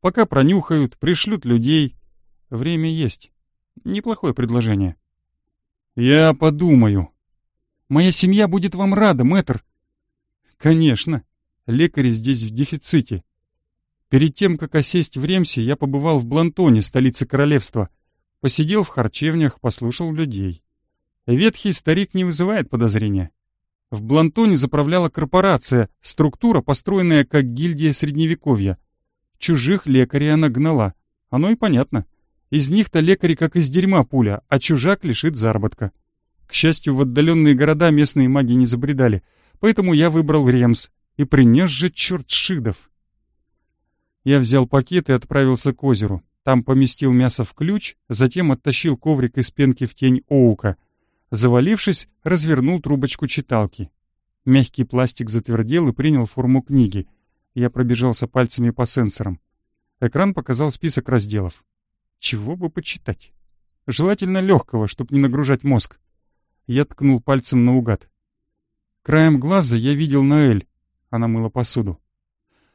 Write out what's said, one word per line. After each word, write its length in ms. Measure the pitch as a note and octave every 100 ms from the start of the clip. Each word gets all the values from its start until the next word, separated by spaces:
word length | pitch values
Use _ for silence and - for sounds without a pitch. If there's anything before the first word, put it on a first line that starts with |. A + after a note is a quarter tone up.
Пока 260 | F3+ - F#3
пронюхают, 680 | C3+ C3+ F#3+ - D#3+ C3 -
пришлют 480 | D3 E3+ - G#3
людей. 520 | A#2+ A#2+ A#2 D#3 C#3+ - _ _ _ _ _
Время 380 | A#2+ D3 E3+ D#3+
есть. 440 | D#3+ C3+ - _ _ _ _ _ -
Неплохое 500 | - G3 A3 A3 E3+
предложение. 640 | B2 A#2+ A#2+ A2+ G2+ F#2+ E2+ _ _ _ _ _ _ _ _ _ -
«Я 380 | B2 D3 D#3+
подумаю». 760 | C#3+ D#3 D3 F3 C#3 A2+ G2 E2+ _ _ _ _ _ _ _ _
«Моя 240 | C#3+ F3+
семья 340 | E3+ F#3 G3 G#3
будет 280 | F#3+ F#3
вам 200 | F3+ G3
рада, 300 | G3 G#3+ D3+
мэтр». 400 | B2 F#3 - B2 _ _ _ _ _ _ _ _ _ _
Конечно. 600 | D3+ D#3+ D#3+ A#2 - D3 - _ _ _ -
Лекари 440 | A#2+ E3 - B2+
здесь 320 | A2+ A2+ C3
в 80 | A2
дефиците. 720 | A2 C#3+ D#3 - E3 - F#2+ - _ _ _ _ _ _ _ _
Перед 260 | C3+ D3+
тем, 220 | - G3 D#3+
как 180 | D#3+
осесть 420 | D#3+ C#3 F3+ D#3 -
в 60 |
Ремсе, 360 | D3 F#3 F3 -
я 140 | A2+ C#3
побывал 420 | C#3+ C#3 D3+ D3+
в 60 |
Блантоне, 560 | A#2 D3 E3 D3 F3 A2+
столице 460 | G2+ C3 B2+ - B2
королевства. 640 | C3+ C#3+ D3 - A#2 G2 _ _ _ _ _
Посидел 380 | C#3 - D#3 G#3
в 60 | F#3
харчевнях, 680 | - A2+ - D3+ E3 D3+ -
послушал 540 | B2+ - A#2 A#2+ E3+
людей. 500 | D#3 D#3 G#2 F#2+ F2 _ _ _ _ _ _ -
Ветхий 460 | A#2+ G#3+ - G#3
старик 400 | F3+ - E3 G3
не 120 | F#3+
вызывает 440 | F#3 D3+ F3+ G#3+ D#3
подозрения. 640 | A#2+ A#2 G#2+ G#2+ G2 F2 _ _ _ _ _ _
В 120 | G#2+
Блантоне 520 | A2 D3 D#3+ F3+ A3+
заправляла 540 | E3+ C3 D3+ D3 F3+ E3+
корпорация, 800 | - D3+ F3+ G3 D3 - B2 G#2+ _
структура, 580 | - - D3+ - A#3+ F#3
построенная 640 | A#2+ C#3 - G3 F3+ D#3
как 300 | C3+ D3+ C3
гильдия 400 | A#2+ E3+ D3+ D#3
Средневековья. 800 | C#3 D#3 D3 D#3+ D#3+ - A#2 G2 F2+ _ _ _ _ _ _
Чужих 480 | - D#3+ B2 F#3+ D3+
лекарей 440 | C3 B2+ C#3+ D3
она 160 | D3+ D#3
гнала. 420 | A#2+ D3+ D#3 G#2 - _ _ _
Оно 220 | B2 F3
и 20 |
понятно. 500 | A3+ A3 C3 C#3 A#2+ - _ _ _ _
Из 200 | D3 C#3
них-то 300 | F#3+ G#3+ E3
лекари 340 | D#3+ F#3+ F3
как 220 | D#3+ D#3+ F3
из 140 | D3
дерьма 320 | D3+ F#3+ F#3+
пуля, 400 | - C3+ A2 G2+ _
а 100 | C#3
чужак 480 | - D3+ C#3 G3 F3
лишит 300 | A2+ D#3 D3
заработка. 560 | A2+ A2 G#2 - G2+ _ _ _ _ _ _
К 60 |
счастью, 440 | - D#3 D#3+ - C3
в 40 |
отдалённые 540 | C3+ B2 D#3 E3 D3+
города 340 | C3 D3 D3+ E3+
местные 400 | D3 D3 - B2+
маги 240 | C#3 B2+
не 140 | B2 B2
забредали, 560 | B2 C3 C#3 B2+ G2 _ _ _ _
поэтому 360 | - A3 F#3
я 160 | D#3 E3
выбрал 360 | D#3+ D3+ D#3 C3
Ремс, 440 | B2 A#2+ A#2 - _ _ -
и 80 |
принёс 460 | C#3+ C#3+ B2 A#2+ F#3
же 180 | C3 F3
чёрт 400 | - - F3+ B2+
шидов. 600 | - - F3+ A2+ G2 _ _ _ _ _ _ _ _ _ _ _ _ _ _
Я 160 | - C#3
взял 280 | A#2+ C3+ B2+
пакет 420 | C#3 B2+ F3+ -
и 60 |
отправился 580 | B2+ - C#3+ C3+ B2+ C#3+
к 100 | B2
озеру. 400 | C#3 A#2 G#2 F#2+ _ _
Там 180 | - B2+
поместил 480 | A#2+ C3+ C3+ - C3+
мясо 320 | B2 B2+ -
в 120 | A2+
ключ, 420 | - D#3 G#3 - - _
затем 420 | G#2+ B2+ F3 E3+
оттащил 460 | C3 - C3 E3+ C3
коврик 400 | D#3 D3 B2+ -
из 120 | B2
пенки 360 | - C#3 B2+ B2
в 80 |
тень 280 | - C3 B2+ _
оука. 480 | C#3+ B2 G#2+ G#2+ F2+ _ _ _ _ _
Завалившись, 760 | A2+ B2 A#2+ D3 G#3 - F#3 - _
развернул 600 | - F3 D3+ D3 B2+ F3+
трубочку 440 | D#3 C#3+ C3+ - C#3
читалки. 640 | - - A#2+ G#2 - F2+ _ _ _ _ _
Мягкий 400 | - C3+ B2 -
пластик 460 | B2 B2 B2+ - A2+
затвердел 580 | A2+ G#2+ A2+ A2+ D#3+ D#3
и 40 |
принял 340 | A#2 C#3+ D3 A2+
форму 340 | - B2 C3
книги. 480 | C3 C#3 A2+ G2 F#2 _ _ _ _
Я 160 | - B2
пробежался 580 | A#2+ B2 A#2+ B2 A2+ A#2+
пальцами 420 | C3 A#2+ - A#2+
по 140 | A2+
сенсорам. 560 | B2 - A2+ - G2+ F2+ _ _ _ _ _ _
Экран 340 | A#2+ C#3+ G3
показал 360 | F#3 C#3 B2 D3+
список 380 | - E3 C#3 -
разделов. 560 | B2 G#2 G#2+ F#2 - _ _ _ _ _ _
Чего 380 | - A2 G#2 F3+
бы 120 | F3
почитать? 640 | E3+ - - - - - _ _ _ _ _ -
Желательно 520 | B2+ F3 G3+ F#3+ F#3+
лёгкого, 480 | F#3 F3 - A#2 G#2+
чтоб 240 | - -
не 100 | C#3
нагружать 440 | C#3 C3 C3+ C3+
мозг. 340 | C#3+ B2+ - _ _ _ _ _ _ _ -
Я 180 | A#2+
ткнул 380 | C#3+ - C#3 B2+
пальцем 420 | A#2+ C3+ - B2+
наугад. 460 | A#2+ B2+ A#2+ G#2 _ _ _ _ _ _ _ _ _ _
Краем 400 | - D3+ D#3+ D3
глаза 360 | C#3 F#3+ C#3+ A#2
я 180 | A#2+
видел 280 | C#3+ D#3 C#3
Ноэль. 440 | C#3 D3 C#3+ G#2 - _ _ _ _
Она 180 | A#2 A#2
мыла 220 | A2+ A2+
посуду. 500 | C3 A#2+ - G#2 E2+ _ _ _ _ _ _ _